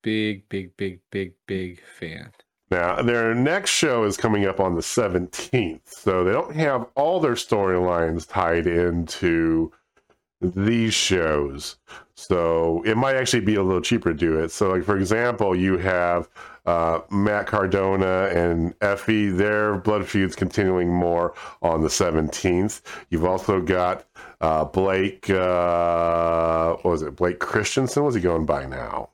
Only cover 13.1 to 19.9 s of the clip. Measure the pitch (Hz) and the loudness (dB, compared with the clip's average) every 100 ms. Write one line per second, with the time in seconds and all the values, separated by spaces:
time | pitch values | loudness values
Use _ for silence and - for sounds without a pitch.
13.1 | 131 123 123 98 107 95 90 - 113 87 | 0 0 0 2 2 2 0 0 0 0
14.1 | 76 82 80 82 - 98 92 90 98 95 | 0 0 0 -2 0 0 2 0 0 2
15.1 | 110 120 110 101 90 92 92 92 90 87 | 2 0 0 0 2 2 0 0 0 2
16.1 | 87 87 - - - - 85 82 82 - | 0 -2 -16 -20 -6 0 2 2 -2 -2
17.1 | 101 104 104 98 107 98 98 95 95 95 | 0 2 0 0 0 2 2 2 2 2
18.1 | 92 95 85 87 85 82 - 104 101 - | 2 0 2 2 2 -2 0 -2 0 0
19.1 | 107 104 90 104 107 107 98 107 | 2 2 2 2 2 0 0 0